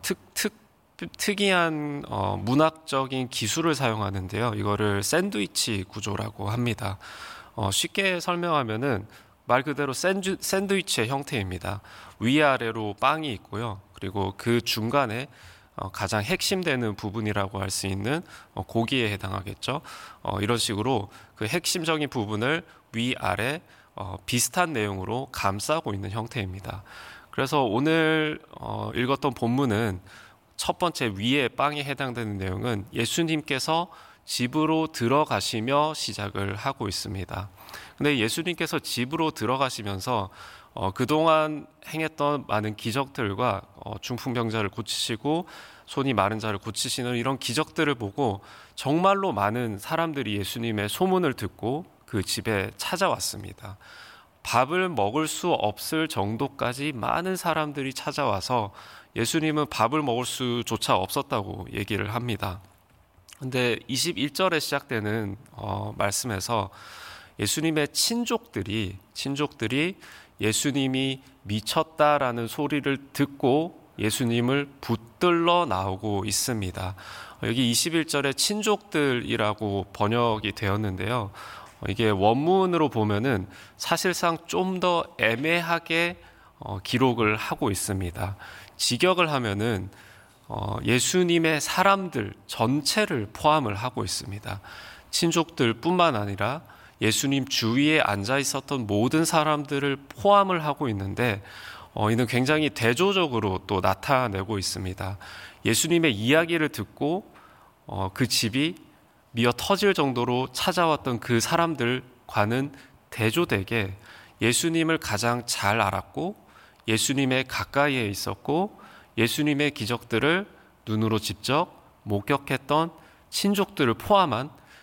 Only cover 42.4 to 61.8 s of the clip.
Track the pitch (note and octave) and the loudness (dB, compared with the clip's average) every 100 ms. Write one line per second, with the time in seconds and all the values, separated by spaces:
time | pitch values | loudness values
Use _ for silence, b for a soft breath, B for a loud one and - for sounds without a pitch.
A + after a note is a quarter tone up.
42.4 | - G#2+ G#2+ G#2+ A2+ A2+ C3+ C#3+ A2 G2 | 0 -2 -2 -4 -4 -2 -2 -2 -2 0
43.4 | B2 G2 - - - G#2+ - B2 - A#2+ | 0 0 -6 -14 -12 -10 -8 -6 -4 -2
44.4 | A2+ A2 G2+ - G#2+ - - A2+ C#3+ D#3+ | -2 0 -2 -4 -6 -4 -4 -4 -2 -2
45.4 | F#3 B B B B - C#3 A2 G2 A2 | -4 B B B B -4 0 2 2 2
46.4 | A2 G2+ - G2+ B2+ - B2 A#2+ B2 C3+ | -4 -4 -6 -6 -4 -4 -2 -2 -2 -2
47.4 | - A#2+ D#3 - D3+ B2 G#2 A#2+ C3 G2 | -2 -2 -2 0 0 0 -4 -2 0 0
48.4 | B B B - C3+ D#3 F#3+ G3 G3 G#2+ | B B B -8 0 4 4 4 2 2
49.4 | G2+ A#2 A#2+ G2+ - D#3+ E3 C#3 G#2+ G2+ | 2 2 -2 -4 -4 -2 -2 -2 -4 -4
50.4 | F#2+ B2 A#2 G#2+ G#2 - F#3 F#3 E3 B2 | -4 -4 -2 0 -2 0 2 4 2 0
51.4 | G#2 - G#2+ C#3+ F#3 _ - A2 F#2 - | -6 -6 -4 -4 -6 _ -6 -4 -2 -2
52.4 | G#2+ G#2 G2+ - - F#3 F#3+ G#2+ - G#2 | 0 0 -2 -4 -6 0 0 0 -4 -6
53.4 | F#2 F#2+ G2 G2+ B B B B B _ | -10 -14 -16 -16 B B B B B _
54.4 | - A#2 C3 F3+ F#3 C#3 G2+ C3 D#3 - | 0 2 2 2 0 0 0 0 -2 -2
55.4 | F3+ D3 G#2+ G2+ - D#3 D#3 - G2+ A#2 | 0 2 2 -2 -4 -2 -2 -2 -2 -2
56.4 | C3+ - A#2+ B2 D3 B2+ - D#3 F#3 F#3 | -4 -4 -4 -4 -6 -4 0 0 0 -2
57.4 | F3 D#3+ D3+ C#3+ C3+ C3 - C#3+ C3+ G2 | -2 0 -2 -4 -6 -6 -6 -2 0 0
58.4 | - B2 G2+ - B B B - A#2 E3 | 0 0 0 -6 B B B -4 0 2
59.4 | D#3 D3+ D3 - A2+ D3+ C#3+ A#2 B2 - | 2 0 0 2 2 2 0 0 -2 -4
60.4 | B2+ A#2+ A2+ A2+ - A#2 - - - A#2+ | -2 -2 -2 -2 2 2 2 -4 -2 -4
61.4 | G2 G2 F#2 - | -4 -8 -8 -6